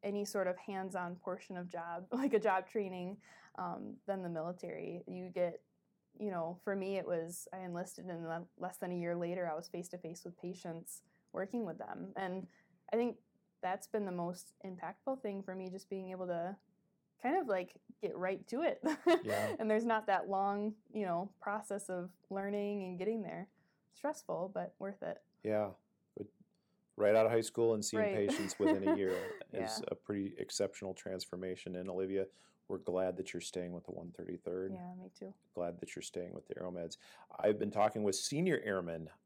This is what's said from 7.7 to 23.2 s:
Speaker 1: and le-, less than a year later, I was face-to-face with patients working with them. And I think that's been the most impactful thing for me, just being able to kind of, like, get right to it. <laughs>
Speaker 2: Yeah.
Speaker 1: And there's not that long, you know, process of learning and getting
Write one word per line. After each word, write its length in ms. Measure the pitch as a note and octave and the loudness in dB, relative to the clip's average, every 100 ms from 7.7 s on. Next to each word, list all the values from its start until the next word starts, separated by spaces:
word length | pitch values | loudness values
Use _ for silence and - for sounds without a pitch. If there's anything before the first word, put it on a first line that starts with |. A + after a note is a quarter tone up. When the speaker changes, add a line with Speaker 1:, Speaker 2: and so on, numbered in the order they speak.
| E3+ F#3 - F3+ | -4 -6 -8 -8
Speaker 1:
and 180 | E3+ E3 | -6 -4
le-, 180 | E3 F3+ - | -4 -6 -8
less 180 | F3+ - | -8 -4
than 140 | F#3 | -4
a 40 | F3+ | -2
year 200 | E3+ F3 | 0 0
later, 340 | E3+ F3+ F3+ | 0 0 -2
I 40 | D#3 | -2
was 120 | F3 | -4
face-to-face 560 | F3 F3 F3 E3+ E3+ | -8 -8 -8 -8 -8
with 140 | - F3 | -12 -8
patients 640 | F3+ F3+ F#3 E3 E3+ - _ _ _ | -8 -6 -8 -8 -10 -16 _ _ _
working 320 | - F#3+ A#3+ G#3 | -4 -2 -2 -2
with 120 | D3 | -4
them. 360 | - - F#3+ F#3+ | -8 -6 -6 -4
And 300 | F#3+ F#3 F3+ - _ _ - | -2 -2 -6 -14 _ _ 0
I 20 | A3+ | 4
think 180 | A#3+ - _ _ _ _ | 4 0 _ _ _ _
that's 260 | F3+ G3 - | -2 0 0
been 180 | G#3+ G3+ | 0 0
the 60 | |
most 420 | F3+ E3+ F3 - _ F#3+ | 0 0 -2 -10 _ -10
impactful 560 | F3+ E3 G3 - C4+ | -6 -8 -6 -4 -2
thing 200 | A3 G3 | -2 -4
for 120 | G3 F#3 | -4 -6
me, 140 | F#3 | -6
just 200 | F#3 - | -8 -6
being 220 | F#3+ F#3 | -6 -6
able 160 | F#3 F3+ | -6 -2
to 280 | E3+ E3+ G3 _ _ _ _ _ _ | 0 -2 -6 _ _ _ _ _ _
kind 160 | B3 F4 | 2 2
of, 100 | C#4+ | 4
like, 280 | F#3+ F3+ - _ - | 2 2 -8 _ -6
get 160 | G3 - | -4 0
right 280 | F#3 F#3+ - | 0 -2 -2
to 160 | A#3+ | 2
it. 200 | D#4+ - | 2 2
<laughs> 400 | D4+ D4+ - E4+ | 0 2 6 6
Speaker 2:
Yeah. 320 | - - - G#4 | 6 2 2 2
Speaker 1:
And 100 | A3 | 4
there's 160 | G#3+ A#3 | 4 6
not 220 | A3 G#3+ | 2 4
that 200 | F#3+ - | 4 4
long, 440 | F#3+ G3 G3+ G#3 G#3+ _ | 2 2 2 0 -4 _
you 140 | G#3+ G3 | -2 2
know, 240 | E3+ G3+ - | 2 0 -6
process 500 | - G#3 G#3+ G3+ G#3 | -2 -2 -2 -4 -2
of 200 | F3+ F3+ - _ | -4 -4 -10 _
learning 520 | G3 G3 G3+ G3+ G#3 | -2 0 0 0 0
and 140 | F#3 F3+ | -2 -2
getting 240 | F#3 A3+ | 0 0